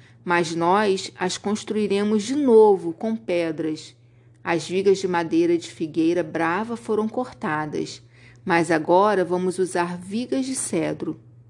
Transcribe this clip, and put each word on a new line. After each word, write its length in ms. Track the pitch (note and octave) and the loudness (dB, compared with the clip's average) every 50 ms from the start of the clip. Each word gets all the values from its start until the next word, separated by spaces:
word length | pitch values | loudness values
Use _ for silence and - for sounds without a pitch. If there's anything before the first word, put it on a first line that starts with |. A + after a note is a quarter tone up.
| - - - - - | -20 -20 -20 -14 -4
mas 320 | F3+ F3 F3 E3+ D#3+ E3+ | 0 0 0 0 0 -2
nós 560 | E3+ E3+ F3 F#3 G#3 G#3+ G3+ F#3+ F#3+ - - - - | 0 2 2 4 4 4 2 0 0 -4 -8 -8 -6
as 180 | - F#3 - - | -4 -4 -4 -4
construiremos 880 | - G#3 G#3 G#3 - - G#3+ G#3+ G#3+ F#3+ G3 G3+ G#3 G#3 A3 G#3+ G3 | -4 -4 -4 -4 -4 -4 -2 -2 0 0 0 0 2 2 0 0 0
de 120 | A#3 C4+ | -2 -2
novo 580 | D4+ C#4+ B3+ A3+ A3 G#3+ G#3 G3 F3+ E3+ E3+ E3 | 0 2 6 8 8 8 8 6 4 0 -4 -6
com 240 | - - G#3+ A3+ A3+ | -6 -6 -6 -6 -6
pedras. 760 | - - F3+ F3 E3 E3 D#3 D3 D#3 D#3 D#3 D#3 - - - _ _ _ _ _ _ - - _ | -4 -4 -2 -2 -2 -2 -4 -4 -4 -6 -6 -8 -10 -16 -20 _ _ _ _ _ _ -20 -20 _
As 280 | - - E3+ D#3+ D3 - | -6 -4 -2 -2 -2 -2
vigas 300 | F3 F#3+ F#3+ G3+ F#3+ F#3+ | -2 0 2 2 2 2
de 100 | - F3+ | 2 0
madeira 480 | F3+ E3+ E3+ D#3+ E3 E3 F3 E3+ E3+ E3 | -2 -2 -2 0 2 2 2 2 2 0
de 120 | - - | -2 -6
figueira 540 | - - E3+ D#3 D3 E3+ D#3+ E3 F3 F3+ E3 | -10 -8 -8 -4 -2 0 2 2 2 0 -2
brava 540 | D#3 D3+ D#3+ E3 E3 E3+ G3 A3 A#3 A#3 A3 | -2 -2 -2 -2 0 0 -2 -4 -4 -6 -8
foram 320 | - - G#3+ G#3 A3 A3 | -6 -4 -2 -2 -2 -2
cortadas, 920 | - B3+ B3+ - - - - F#3+ D3+ D3+ D3+ D3+ D3+ D#3+ D#3+ - - - - - _ - - - - - - | -4 -6 -6 -6 -8 -8 -6 -4 -4 -4 -4 -4 -6 -6 -6 -6 -10 -14 -20 -20 _ -20 -20 -20 -20 -12 -4
mas 260 | - E3+ E3+ E3 D#3+ | 0 2 2 2 2
agora 540 | E3 D#3 D#3 - F3 F#3 G3+ G#3+ G#3 F#3+ F3+ | 2 0 2 4 4 6 6 4 4 2 0
vamos 340 | E3 F3+ F3+ F#3 F#3 F3+ F#3+ | 0 0 -2 -2 -2 0 -2
usar 380 | F#3 E3 - F3+ F3 F3 F3+ F3 | -2 -2 0 -2 -2 -2 -4 -8
vigas 480 | F3+ F#3 G3+ A3+ B3 A3 C4+ C4+ C4 | -10 -6 -6 -6 -4 -2 -2 -2 -2
de 100 | C4 C4 | -2 -4
cedro." 640 | - - - - E3 D#3 D3+ D#3 D3+ - D#3+ - - - - - - - - | -6 -6 -4 -4 -2 -2 -2 -4 -6 -8 -8 -10 -10 -14 -20 -20 -20 -20 -20